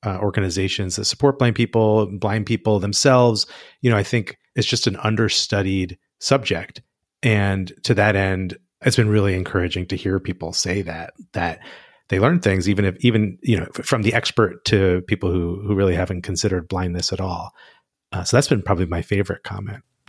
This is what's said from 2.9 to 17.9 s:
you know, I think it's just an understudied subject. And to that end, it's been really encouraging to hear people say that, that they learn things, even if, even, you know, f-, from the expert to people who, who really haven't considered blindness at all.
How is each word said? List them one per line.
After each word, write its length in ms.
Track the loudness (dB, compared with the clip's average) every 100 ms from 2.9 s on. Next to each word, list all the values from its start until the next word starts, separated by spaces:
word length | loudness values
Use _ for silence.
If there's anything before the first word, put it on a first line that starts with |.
| 2 4 6 6 2 -4 -8 -20 _
you 100 | 0
know, 60 | 2
I 60 |
think 340 | 0 -2 -4 -12 _ -4
it's 120 | -2
just 200 | 0 -2
an 100 | -2
understudied 1000 | -2 0 0 0 -2 -2 0 0 -2 -8 _ _
subject. 640 | 0 0 2 -4 -6 -16 -20 _ _ _
And 500 | 2 2 2 -2 -4 -6
to 100 | 0
that 220 | 2 4 4
end, 420 | 0 0 -4 -8 _ _
it's 140 | 0 2
been 140 | 4
really 260 | 4 2 0
encouraging 500 | -2 -2 -2 -4 -6
to 80 | -4
hear 240 | -2 -2
people 320 | -2 -6 -6
say 300 | -4 -4 -4
that, 320 | -4 -10 -14 -18 -12
that 260 | -4 -4 -6 -14 -20 -20 _ _
they 100 | 2
learn 200 | 4 4
things, 260 | 2 2 2
even 160 | 0
if, 140 | 0 2
even, 380 | 2 2 0 -2
you 160 | 0 0
know, 100 | 0 -8
f-, 80 | -2
from 160 | 0
the 120 | 2
expert 520 | 0 0 2 0 0 0
to 360 | 2 4 2 0
people 240 | -2 0
who, 300 | -2 -2 -4
who 120 | -2
really 220 | 2 2 0
haven't 280 | -2 -6
considered 440 | -6 -4 -2 -2 -4
blindness 460 | -4 -4 -4 -4
at 80 | -4
all. 320 | -6 -6 -10 -18 -20 _ _